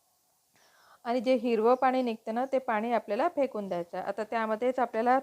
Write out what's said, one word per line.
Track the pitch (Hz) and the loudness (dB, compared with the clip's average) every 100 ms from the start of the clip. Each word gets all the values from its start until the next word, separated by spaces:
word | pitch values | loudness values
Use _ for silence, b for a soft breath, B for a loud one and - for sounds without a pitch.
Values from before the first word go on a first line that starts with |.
| _ _ _ _ _ b b b b b | _ _ _ _ _ b b b b b
आणि | 247 247 | -4 -2
जे | 233 262 | 2 2
हिरवं | 240 226 226 254 | 2 4 4 4
पाणी | 262 254 | 4 2
निघतं | 247 220 - 226 | -2 -4 -6 -4
ना, | 269 | -2
ते | 262 | -2
पाणी | 262 214 233 | 0 -2 0
आपल्याला | 226 - 208 330 | -2 -2 -2 0
फेकून | 302 269 214 196 | 0 -2 -2 -6
द्यायचं | 175 175 185 | -6 -6 -8
आहे. | 185 | -6
आता | 208 | -6
त्यामध्येच | 214 233 220 220 247 254 | -4 -4 -2 0 -2 0
आपल्याला | 247 220 240 262 | -2 0 2 2